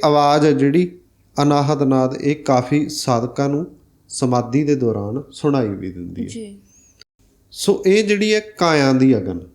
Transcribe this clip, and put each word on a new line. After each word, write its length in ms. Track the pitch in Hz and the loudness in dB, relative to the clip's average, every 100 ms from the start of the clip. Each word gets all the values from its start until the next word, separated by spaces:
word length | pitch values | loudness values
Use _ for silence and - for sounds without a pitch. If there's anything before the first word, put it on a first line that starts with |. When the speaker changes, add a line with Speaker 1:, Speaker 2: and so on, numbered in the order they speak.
Speaker 1:
ਆਵਾਜ਼ 420 | 156 147 143 147 151 | 2 4 4 4 4
ਆ 40 | |
ਜਿਹੜੀ 480 | 135 139 160 180 - _ _ _ - | 4 2 2 0 -6 _ _ _ -2
ਅਨਾਹਦ 400 | 143 143 139 143 | 2 2 2 0
ਨਾਦ, 340 | 135 131 131 - | 2 2 0 -2
ਇਹ 160 | 143 151 | -4 -2
ਕਾਫੀ 520 | - 127 127 147 147 | 0 0 0 -2 -2
ਸਾਧਕਾਂ 600 | - - 117 123 - 139 | -4 -2 -2 -2 -4 -4
ਨੂੰ 180 | 143 180 - _ _ _ | -4 -6 -12 _ _ _
ਸਮਾਧੀ 560 | - 127 123 117 135 | -4 -2 0 0 -2
ਦੇ 100 | 147 | 0
ਦੌਰਾਨ 480 | 139 117 104 101 127 143 | 0 0 -2 -6 -8 -12
ਸੁਣਾਈ 380 | - 151 143 110 | -6 -2 -2 -2
ਵੀ 240 | 98 95 | -6 -10
ਦਿੰਦੀ 300 | 90 87 90 | -12 -12 -10
ਹੈ। 60 | 110 | -12
Speaker 2:
ਜੀ। 300 | 233 208 202 _ _ _ _ _ _ _ _ _ | -12 -16 -18 _ _ _ _ _ _ _ _ _
Speaker 1:
ਸੋ 320 | - - 196 190 | -4 -2 0 2
ਇਹ 180 | 208 | 2
ਜਿਹੜੀ 300 | 208 208 214 | 2 0 0
ਹੈ 60 | 214 | -2
ਕਾਇਆ 520 | 214 - 175 151 135 | -4 -2 2 4 4
ਦੀ 240 | 131 135 113 | 4 4 2
ਅਗਨ। 240 | 92 87 - | -2 -10 -14